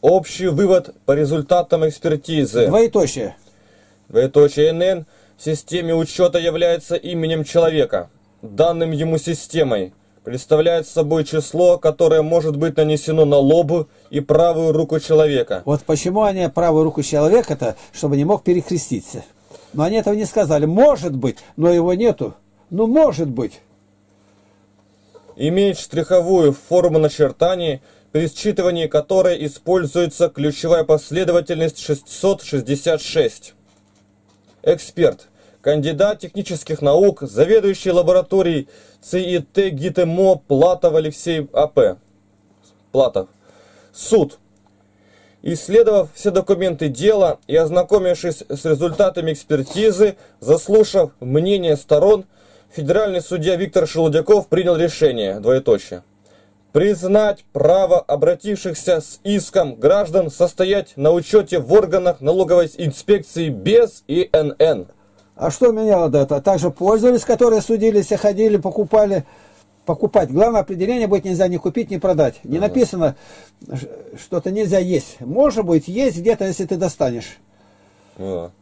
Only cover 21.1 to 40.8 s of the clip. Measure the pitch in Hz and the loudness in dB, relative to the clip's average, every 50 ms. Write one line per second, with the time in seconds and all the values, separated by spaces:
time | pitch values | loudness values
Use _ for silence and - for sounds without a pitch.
21.1 | 139 131 113 131 - - - - _ - 156 170 175 170 165 175 185 180 233 240 | -6 -4 -4 -6 -6 -6 -16 -20 _ 0 0 2 2 2 2 0 0 0 0 -2
22.1 | 175 - 127 104 - _ _ _ _ _ _ _ 170 185 220 226 247 302 320 277 | -2 -2 -6 -10 -10 _ _ _ _ _ _ _ -4 -2 -2 2 4 4 4 2
23.1 | 175 135 165 143 123 113 123 104 - - _ _ _ _ _ _ _ _ _ _ | 2 -2 -6 -6 -4 -6 -6 -8 -8 -14 _ _ _ _ _ _ _ _ _ _
24.1 | _ _ _ _ _ _ _ _ _ _ _ _ _ _ _ _ _ _ _ _ | _ _ _ _ _ _ _ _ _ _ _ _ _ _ _ _ _ _ _ _
25.1 | _ - _ _ - - 135 151 170 190 202 202 175 - - - - 156 160 - | _ -20 _ _ -12 -6 -4 -2 0 0 0 0 -2 -4 -10 -8 -6 -6 -2 2
26.1 | 185 180 170 175 190 180 165 143 139 - - - 170 180 175 175 156 156 156 151 | 2 2 2 4 2 4 4 4 2 0 -6 0 0 2 2 4 2 2 0 0
27.1 | - - 151 139 170 _ 165 175 185 180 175 160 139 131 _ _ _ _ _ _ | 2 0 0 0 2 _ 0 0 0 -2 -4 -4 -6 -6 _ _ _ _ _ _
28.1 | _ 151 165 156 - - - 208 208 - 180 180 175 170 165 151 - 151 147 _ | _ -2 -2 -2 -6 -4 -4 -4 -2 0 0 0 0 -2 -4 0 -2 -2 -2 _
29.1 | 196 190 185 180 175 - 151 147 143 - _ 165 180 185 170 143 - 170 175 165 | 0 2 2 2 2 0 -4 -8 -10 -8 _ 0 0 0 0 -2 -2 -2 -2 -2
30.1 | - - 175 160 - - 143 151 143 - - 170 170 165 156 143 156 147 - - | 0 -2 -2 -2 -2 -4 -4 -4 -4 -4 0 0 2 0 2 2 0 0 0 -6
31.1 | 143 175 185 175 170 175 170 - 175 156 160 165 156 - - - 151 139 - - | -6 -4 -2 0 0 0 0 -2 -4 -4 -4 -4 -4 -8 -6 -6 -6 -6 -6 -12
32.1 | - - - 196 196 - - - - 139 117 117 139 139 - 170 160 151 - - | -10 -2 -2 -2 -2 -2 -6 -6 -6 -6 -4 -4 -6 -4 -2 -2 -2 -2 -4 -4
33.1 | - 160 143 113 - - - - _ _ _ _ _ _ _ _ _ _ _ _ | -2 0 0 0 -2 -8 -20 -20 _ _ _ _ _ _ _ _ _ _ _ _
34.1 | _ _ _ _ _ _ _ _ _ _ - - 160 156 - - - - 170 135 | _ _ _ _ _ _ _ _ _ _ -2 -2 0 0 -2 -14 -4 0 0 0
35.1 | - - - _ _ _ _ _ _ _ _ 143 151 151 139 156 160 147 196 208 | 0 -2 -14 _ _ _ _ _ _ _ _ -2 0 0 -2 -4 0 0 0 0
36.1 | 208 208 - 170 _ 196 196 - 180 151 - - 160 151 147 143 143 170 196 202 | 0 -4 -10 -12 _ -10 -8 -8 -8 -10 -6 -8 -8 -2 0 2 4 4 4 4
37.1 | - - 147 135 - - 151 170 214 226 196 202 196 - - 190 175 180 175 165 | 2 0 -12 -8 0 0 2 4 4 2 2 2 -2 -2 -4 0 0 2 2 4
38.1 | 180 185 175 - - 196 185 170 165 147 135 _ - - _ _ _ _ - - | 2 2 2 0 0 0 0 0 -2 -4 -6 _ -18 -20 _ _ _ _ -12 -6
39.1 | - 185 185 180 180 170 143 _ _ 190 196 190 160 131 143 180 - - 180 165 | -6 -4 -4 -2 -4 -6 -6 _ _ -2 -2 -2 -4 -6 -8 -6 -2 -2 -2 0
40.1 | 165 180 196 190 185 - _ _ 143 135 156 180 180 175 | 0 2 2 2 2 2 _ _ 2 4 4 4 2 2